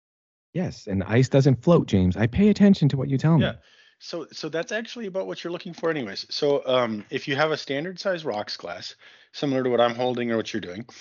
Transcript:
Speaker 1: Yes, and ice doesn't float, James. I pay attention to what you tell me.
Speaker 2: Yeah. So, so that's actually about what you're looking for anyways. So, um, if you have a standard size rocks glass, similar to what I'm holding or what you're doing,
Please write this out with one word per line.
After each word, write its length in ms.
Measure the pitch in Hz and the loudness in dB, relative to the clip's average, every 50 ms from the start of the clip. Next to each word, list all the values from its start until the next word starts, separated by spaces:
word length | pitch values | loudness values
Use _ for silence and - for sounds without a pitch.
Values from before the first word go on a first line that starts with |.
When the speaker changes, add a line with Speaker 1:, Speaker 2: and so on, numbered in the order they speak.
| _ _ _ _ _ _ _ _ _ _ - | _ _ _ _ _ _ _ _ _ _ -6
Speaker 1:
Yes, 340 | 165 185 - - - - | -4 -4 -4 -6 -10 -8
and 140 | 104 95 95 - | -4 -4 -4 -2
ice 240 | - 110 127 131 - | 2 2 2 4 4
doesn't 340 | - 139 135 147 123 - - | 4 4 4 4 2 2 4
float, 240 | 170 175 156 - | 4 4 4 4
James. 300 | - 107 95 90 90 90 | 2 2 2 4 2 2
I 100 | 95 110 | 2 0
pay 220 | 117 - - 202 214 | 0 2 4 4 4
attention 400 | 202 - 202 202 196 - 160 135 | 6 6 6 6 6 6 4 2
to 80 | - | 2
what 120 | 135 139 143 | 0 -2 -2
you 80 | 135 | -2
tell 200 | 131 147 156 165 | 0 2 4 4
me. 80 | 156 190 | 4 4
Speaker 2:
Yeah. 80 | 143 - - _ _ _ _ _ _ _ _ | 2 -2 -6 _ _ _ _ _ _ _ _
So, 280 | - - - 170 143 - - | -16 -12 -12 -12 -12 -12 -12
so 160 | - - 156 | -12 -8 -6
that's 240 | 151 160 170 - 214 | -6 -6 -6 -4 -6
actually 320 | 226 233 - - 247 226 | -8 -8 -10 -12 -12 -10
about 200 | 190 180 190 185 | -8 -6 -6 -6
what 140 | 190 175 - - | -6 -8 -10 -8
you're 100 | 170 175 | -8 -8
looking 200 | 170 - 180 160 | -10 -10 -12 -8
for 160 | - - 165 | -4 -2 -2
anyways. 360 | 160 151 120 98 95 - - - | -2 -2 -4 -6 -8 -10 -10 -10
So, 320 | - - 151 143 143 135 - | -6 -2 0 2 2 2 2
um, 400 | 131 131 127 120 113 110 104 101 - | 2 2 2 2 0 -2 -6 -6 -8
if 180 | 139 131 - | -8 -6 -4
you 100 | 151 139 | -4 -2
have 140 | 135 156 156 | 0 0 0
a 60 | 151 | -2
standard 420 | - - - 139 139 160 185 185 - | -4 -6 -6 -6 -6 -6 -8 -8 -8
size 240 | - 202 180 165 156 | -6 -6 -6 -4 -4
rocks 320 | 135 104 104 101 - - | -6 -6 -6 -6 -8 -10
glass, 380 | - - 87 85 90 - - - _ - - - _ _ _ | -12 -10 -12 -12 -12 -14 -16 -18 _ -20 -20 -20 _ _ _
similar 320 | - - 151 143 131 131 127 | -10 -4 -2 -2 0 0 0
to 60 | 127 | 2
what 100 | 120 113 | 2 4
I'm 160 | 120 120 117 | 4 2 2
holding 340 | 117 123 127 123 120 120 117 | 0 -2 -2 -2 -2 -2 -2
or 40 | 117 | -2
what 140 | 110 104 - - | -2 -2 -4 -6
you're 60 | 107 | -8
doing, 260 | 87 87 85 - - - - - | -8 -8 -10 -12 -14 -16 -18 -18